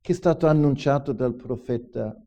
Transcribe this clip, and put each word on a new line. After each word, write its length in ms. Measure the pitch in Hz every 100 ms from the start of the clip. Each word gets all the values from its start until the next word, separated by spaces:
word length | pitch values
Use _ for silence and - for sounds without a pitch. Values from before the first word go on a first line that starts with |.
che 120 | -
è 20 |
stato 320 | 180 180 165 165
annunciato 640 | 156 147 139 143 143 143
dal 220 | 113 127
profeta 800 | 120 - 123 - 120 - 117 110 110